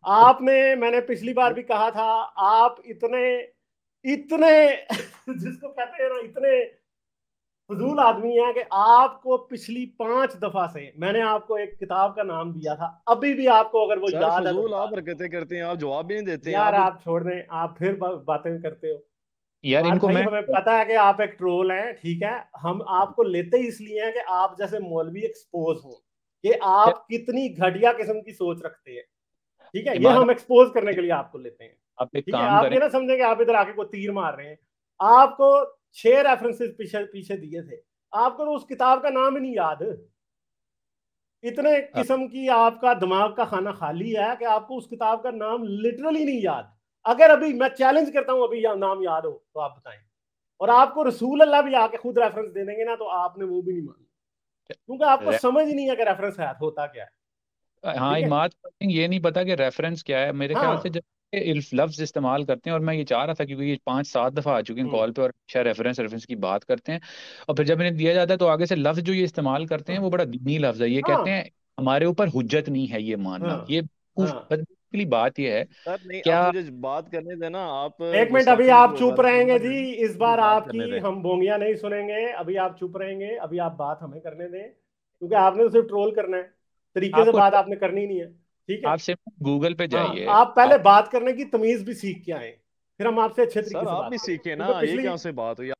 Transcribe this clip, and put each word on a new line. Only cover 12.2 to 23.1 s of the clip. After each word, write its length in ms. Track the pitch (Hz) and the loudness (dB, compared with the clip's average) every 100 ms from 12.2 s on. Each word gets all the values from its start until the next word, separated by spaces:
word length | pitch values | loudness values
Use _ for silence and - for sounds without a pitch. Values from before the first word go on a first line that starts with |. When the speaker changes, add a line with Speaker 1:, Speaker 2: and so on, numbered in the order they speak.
Speaker 1:
नाम 300 | 196 165 170 | -6 -6 -8
दिया 220 | 165 151 151 | -8 -8 -6
था, 280 | 165 - - | -8 -8 -2
अभी 260 | 233 285 | 0 0
भी 140 | 277 254 | 0 4
आपको 380 | 220 220 226 208 | 4 4 0 0
अगर 140 | 202 | -2
वो 80 | 196 | -2
Speaker 2:
सर, 140 | 160 | -2
Speaker 1:
याद 260 | 165 175 180 | 0 0 -2
है 60 | |
तो 60 | 185 | -2
Speaker 2:
फजूल 120 | 220 | -4
Speaker 1:
बता 100 | 202 | -4
Speaker 2:
आप 80 | 214 | -6
Speaker 1:
दें। 80 | 208 | -8
Speaker 2:
हरकतें 320 | 165 156 180 | -10 -10 -10
करते 260 | 170 165 175 | -10 -10 -10
हैं, 80 | |
आप 140 | 170 175 | -8 -6
जवाब 280 | 147 139 170 | -6 -6 -6
भी 80 | |
नहीं 120 | 214 196 | -8 -6
देते 240 | 160 143 | -8 -4
हैं, 80 | 196 | 0
Speaker 1:
यार, 180 | 214 202 | 2 2
Speaker 2:
आप 180 | 185 | 0
Speaker 1:
आप 80 | 180 170 | -2 -6
छोड़ 180 | 170 | -4
दें, 240 | 175 180 170 | -4 -8 -10
आप 240 | 165 165 170 | -8 -8 -4
फिर 160 | 180 185 | -4 -4
ब-, 280 | 180 170 135 | -6 -6 -4
बातें 340 | 151 165 165 | -4 -4 -8
करते 260 | 165 156 160 | -10 -10 -10
हो। 180 | 147 _ _ _ _ _ _ - | -10 _ _ _ _ _ _ 0
Speaker 3:
यार, 160 | 135 | 2
Speaker 1:
इमाद 120 | 170 | 2
Speaker 3:
इनको 140 | 180 196 | 2 2
Speaker 1:
भाई, 80 | 180 | 0
Speaker 3:
मैं 80 | |
Speaker 1:
हमें 200 | 202 208 | 0 -4
पता 340 | 214 190 190 226 | -2 -2 2 0
है 80 | 214 | 2
कि 80 | |
आप 280 | 226 202 202 | 4 4 2
एक 80 | 208 | -2
ट्रोल 420 | 208 185 175 190 | -2 -2 0 0
हैं, 220 | 185 233 | -2 -6
ठीक 300 | - 170 170 | -8 -8 -6
है? 240 | 202 240 - - | -4 -6 -12 -8
हम 240 | 160 190 202 | -6 -6 -2
आपको 360 | 185 202 | 0 0